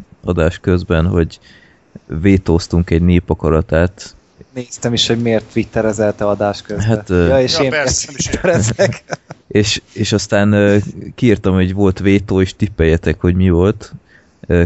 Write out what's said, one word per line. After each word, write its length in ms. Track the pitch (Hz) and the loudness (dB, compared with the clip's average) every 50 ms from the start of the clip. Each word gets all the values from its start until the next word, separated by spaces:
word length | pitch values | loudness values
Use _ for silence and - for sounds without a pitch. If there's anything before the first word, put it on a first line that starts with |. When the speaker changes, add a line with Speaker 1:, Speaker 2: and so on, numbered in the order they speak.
| - - - _ - | -20 -20 -20 _ -6
Speaker 1:
adás 340 | 95 90 87 80 82 - - | -4 -2 0 0 0 -2 -2
közben, 460 | - 98 90 90 87 - 87 80 82 | -2 0 0 0 0 0 0 0 0
hogy 320 | 92 92 87 82 82 - - _ - - - _ _ _ _ _ _ - - - | 2 2 0 0 -2 -4 -12 _ -20 -20 -20 _ _ _ _ _ _ -20 -20 -14
vétóztunk 840 | - - 80 82 98 95 92 - - 82 85 - - - 85 87 - | -10 -8 -2 2 2 2 2 2 0 0 0 0 0 -2 -2 0 0
egy 120 | 85 85 | 0 2
népakaratát. 1120 | 85 90 87 87 - - 80 - - 78 80 78 - - 80 80 87 90 - - - - - - _ _ _ - - _ 131 | 2 4 2 2 2 0 -4 -2 0 0 0 0 0 0 0 0 0 0 -2 -8 -20 -20 -20 -20 _ _ _ -20 -20 _ -14
Speaker 2:
Néztem 400 | 127 123 - - - - 120 120 | -14 -14 -14 -10 -8 -4 -4 -2
is, 140 | 110 - | -2 0
hogy 140 | - 117 117 | 0 -2 -2
miért 240 | 117 117 110 107 113 - | 0 0 0 -2 -2 -4
twitterezelte 760 | - 117 107 - - 113 110 110 104 110 107 104 101 - 107 | -4 -4 -4 -4 -4 -2 -2 -2 0 0 0 -2 -2 -2 -2
adás 340 | 104 101 98 104 101 98 - | -2 -2 0 -2 -2 -4 -6
közben. 240 | - - 104 101 104 | -10 -10 -8 -4 -2
Speaker 1:
Hát, 240 | 113 113 107 104 101 | -2 -2 -2 -2 0
ö, 180 | 92 90 85 | 0 2 2
Speaker 2:
Ja, 140 | 87 135 135 | 2 2 2
és 160 | 127 131 160 | 2 0 0
Speaker 3:
Ja, 60 | 160 143 | -2 -2
Speaker 2:
én 60 | 131 | -2
Speaker 3:
persze, 380 | 156 151 135 131 - - - | -2 -2 -2 -2 -4 -4 -6
Speaker 2:
miért 0 | |
Speaker 3:
nem 80 | - 139 | -8 -8
is 80 | - - | -8 -6
értem. 240 | - - - - 185 165 107 | -6 -6 -2 -2 0 0 0
Speaker 2:
twitterezek. 420 | 110 110 113 - 196 120 - - - | 0 -2 -2 0 -2 -2 -2 -6 -12
Speaker 1:
<laughs> 60 | - - - _ - - - _ | -12 -14 -12 _ -16 -20 -20 _
És, 340 | - - 104 104 - - - - _ - | -2 0 0 0 0 -2 -6 -8 _ -8
és 180 | 98 107 - | -6 -2 -2
aztán, 400 | 110 101 - - 110 101 104 104 | -2 -2 -2 -2 -2 0 2 2
ö, 260 | 104 104 104 101 101 104 98 - - - - - - | 2 2 4 4 2 2 0 -2 -8 -14 -14 -16 -6
kiírtam, 380 | - 131 117 101 - - 95 92 | 0 2 2 2 2 2 0 2
hogy 200 | 92 92 92 95 | 2 2 0 0
volt 260 | 101 101 95 95 - | 2 2 2 0 0
vétó, 420 | 92 98 98 101 95 - 98 95 | 2 2 2 2 2 0 0 0
és 140 | 95 92 - | 0 0 -2
tippeljetek, 640 | - 110 101 - - 82 80 82 82 - 82 78 - | -4 -4 -4 0 0 2 2 2 2 0 -2 -2 0
hogy 140 | - 90 87 | 0 0 2
mi 140 | 92 95 92 | 2 2 2
volt. 440 | 85 85 92 104 113 - - - - - _ _ _ _ _ _ _ _ - | 4 4 2 2 0 -2 -8 -20 -20 -20 _ _ _ _ _ _ _ _ -4
Ö, 160 | - 85 85 87 | 0 2 2 2